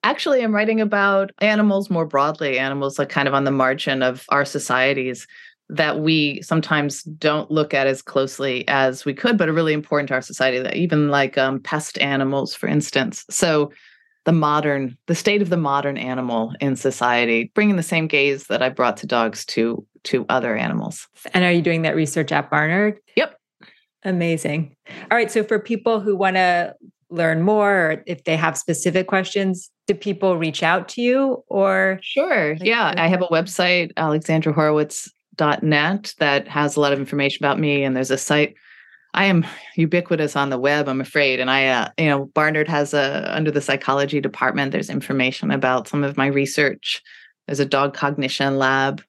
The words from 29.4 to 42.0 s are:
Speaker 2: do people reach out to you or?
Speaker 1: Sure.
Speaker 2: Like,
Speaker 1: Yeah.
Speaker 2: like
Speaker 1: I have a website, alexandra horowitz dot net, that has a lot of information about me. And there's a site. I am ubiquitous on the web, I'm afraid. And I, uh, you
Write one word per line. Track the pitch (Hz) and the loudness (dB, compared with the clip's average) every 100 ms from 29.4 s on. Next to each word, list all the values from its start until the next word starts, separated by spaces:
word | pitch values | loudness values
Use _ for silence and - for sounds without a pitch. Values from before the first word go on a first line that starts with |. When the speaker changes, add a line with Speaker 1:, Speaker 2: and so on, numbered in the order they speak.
| 196 180 - _ | -2 -2 -8 _
Speaker 2:
do | - | -4
people | 202 208 180 190 170 | -4 -2 0 0 2
reach | 160 143 | -2 0
out | 165 185 208 | 2 2 0
to | - | -2
you | 240 262 269 247 - | 2 2 2 -2 -2
or? | 196 196 190 190 190 | 2 2 4 2 0
Speaker 1:
Sure. | - - 349 220 151 | -2 -2 2 2 0
Speaker 2:
Like, | 156 | 0
Speaker 1:
Yeah. | 185 233 | 0 2
Speaker 2:
like | 175 - | 0 2
Speaker 1:
I | 165 | 2
have | 180 | 2
a | 180 | 2
website, | 165 175 - 180 180 165 - | 0 0 0 2 2 0 -2
alexandra | 160 156 156 160 156 | 0 0 0 0 2
horowitz | 151 151 151 151 - - _ _ | 2 2 2 0 -6 -14 _ _
dot | - 151 - | -2 0 2
net, | 156 147 156 202 - - | 2 2 2 -2 -6 -2
that | 147 139 139 | 0 0 0
has | 147 147 | -2 0
a | 147 | 2
lot | 143 | 2
of | 139 | 0
information | 135 143 139 - | -2 -2 -2 0
about | 147 135 | 0 0
me. | 151 143 | 0 0
And | 135 | 0
there's | 127 131 | -2 -2
a | 123 | -2
site. | - 151 147 - _ - - - _ | 0 2 0 -4 _ -20 -20 -20 _
I | - | 0
am | 196 175 165 - - | 2 2 0 -8 -10
ubiquitous | - 160 175 175 160 147 147 | -2 0 0 0 -2 0 -2
on | 139 | -2
the | 127 | 0
web, | 135 147 139 | 0 0 0
I'm | 131 | -4
afraid. | 127 151 139 127 | -2 0 0 0
And | 127 | 0
I, | 135 135 | 2 2
uh, | 123 107 | 0 -2
you | - | 0